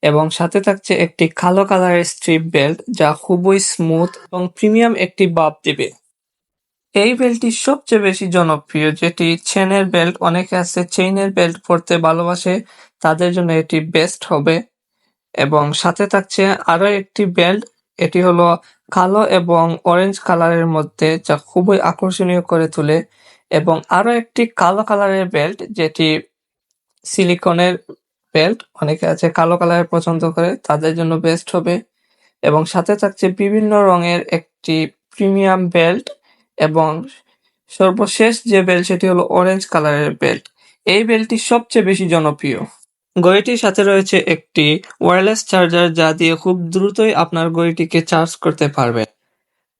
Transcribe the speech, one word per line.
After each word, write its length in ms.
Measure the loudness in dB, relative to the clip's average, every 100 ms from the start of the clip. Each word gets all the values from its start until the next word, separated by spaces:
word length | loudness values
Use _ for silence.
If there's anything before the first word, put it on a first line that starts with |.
এবং 280 | 0 2 0
সাথে 300 | -2 -2 -2
থাকছে 340 | -2 -2 -2
একটি 340 | -2 -2 0 -2
কালো 360 | 0 0 2
কালারের 400 | 2 2 2 2
স্ট্রিপ 380 | 0 -4 -2 -2
বেল্ট, 360 | 0 0 0 -2 -6
যা 260 | -2 0 0
খুবই 360 | -2 0 2 0
স্মুথ 520 | 0 -4 -2 0 -2 -6
এবং 320 | -10 -6 -6 -2
প্রিমিয়াম 400 | 0 2 2 0
একটি 300 | -4 0 0
ভাব 260 | 2 0 -2
দিবে। 260 | -6 -4 -6 -10 _ _ _ _ _ _ _ _ _
এই 200 | 0 0
বেল্টটি 360 | 2 0 0 -4
সবচেয়ে 520 | -2 -2 -2 0 0
বেশি 240 | 0 -2 -2
জনপ্রিয়, 680 | 0 0 -2 -4 -2 -2
যেটি 440 | 0 -4 -2 -2 -2
চেনের 400 | -4 -2 0 0
বেল্ট। 320 | 0 0 0 -2
অনেকে 360 | -2 -2 -2 -4
আছে 280 | -4 -4
চেইনের 460 | -4 -2 -2 0 -2
বেল্ট 260 | 0 0 -2 -2
পরতে 320 | -2 0 0
ভালোবাসে, 640 | 2 0 -2 -2 -2 -4 -6 -18 -20 _
তাদের 320 | 0 2 0
জন্য 200 | 0 0
এটি 280 | 0 0 -2
বেস্ট 440 | 0 0 0 -4
হবে। 380 | -4 -2 0 0 -4 _ _ _ _ _ _
এবং 380 | -4 0 0 0
সাথে 340 | -2 -2 -2 0
থাকছে 360 | -2 -2 -2 0 0 0
আরো 200 | 0 2
একটি 380 | 0 -4 -4
বেল্ট, 400 | -2 2 0 0 -6 _ _ -6
এটি 240 | -2 2
হলো 340 | 2 4 2 0 _ _ -6
কালো 360 | 0 2 2 2
এবং 500 | 2 2 2 2 0
অরেঞ্জ 340 | 0 2 0 -2
কালারের 480 | -2 0 2 2 0
মধ্যে, 520 | -2 -4 -2 -2 -2 -2
যা 80 | -4
খুবই 440 | -2 -2 2 2
আকর্ষণীয় 600 | 0 -2 -4 -2 -2 -2
করে 280 | 0 -2 -2
তোলে। 340 | -2 0 0 -2 _ _ _ -4
এবং 300 | -2 0 -2 0
আরো 220 | 0 2
একটি 340 | 0 -2 -2 -2 0
কালো 260 | 0 0
কালারের 440 | 0 0 0 0 -2
বেল্ট, 360 | -2 -2 -6 -10
যেটি 500 | -4 -4 0 0 -2 -6 _ _ _ _ _ _ _
সিলিকনের 720 | -8 -2 0 0 0 2 0 -2 -10 -20 _ _ _
বেল্ট। 280 | 0 0 -2 -10 -8
অনেকে 240 | -4 -2 -2
আছে 240 | -2 -2
কালো 260 | 0 0 2
কালার 280 | 0 0 0
পছন্দ 400 | -2 -2 -2 -2
করে, 260 | 0 -2 -2
তাদের 400 | -2 0 0 -2
জন্য 180 | -2
বেস্ট 420 | 0 0 -2 -2 -4
হবে। 240 | -2 -4 -6 _ _ _ _ _
এবং 220 | 0 0
সাথে 320 | 0 -2 -2 -2
থাকছে 320 | -2 -2 -2
বিভিন্ন 520 | 0 0 0 2 2
রঙের 400 | 4 2 0 -2 -2
একটি 540 | -6 -6 _ -4 -2 -2
প্রিমিয়াম 840 | -8 _ -4 0 2 2 0 0
বেল্ট 420 | 2 2 0 -6 -18 _ _ _ -4
এবং 460 | 0 2 0 -2 -10 -18 _ _ _ _ _
সর্বশেষ 760 | 0 2 2 -2 2 0 0 0
যে 160 | 2
বেল্ট, 240 | 4 0 0
সেটি 220 | -2 0
হলো 140 | 0
অরেঞ্জ 440 | 2 2 2 0 -2
কালারের 460 | 0 0 0 -2 -2
বেল্ট। 240 | -2 -4 -8 _ _ _ 0
এই 180 | 0
বেল্টটি 340 | 2 0 0 -4
সবচেয়ে 460 | 0 -2 0 0
বেশি 240 | 2 0 0
জনপ্রিয়। 500 | 0 0 -2 -4 -6 -8 _ _ _ _ 0
ঘড়িটির 360 | 4 4 2 0
সাথে 260 | 0 2
রয়েছে 320 | 2 2 2 0
একটি 640 | 0 -4 _ 0 2 0 -4 -2
ওয়্যারলেস 440 | 2 2 2 -2
চার্জার, 480 | 0 0 2 2 0
যা 200 | 2 0
দিয়ে 240 | 2 0 0
খুব 200 | -2 -2 -2
দ্রুতই 440 | 0 0 0 0
আপনার 360 | 0 -2 -2 -2
ঘড়িটিকে 520 | 0 -2 -2 -2 -2
চার্জ 340 | 0 0 -2 -2
করতে 320 | -4 -2 -2
পারবেন। 380 | 0 -2 -2 -4 _ _ _ _ _ _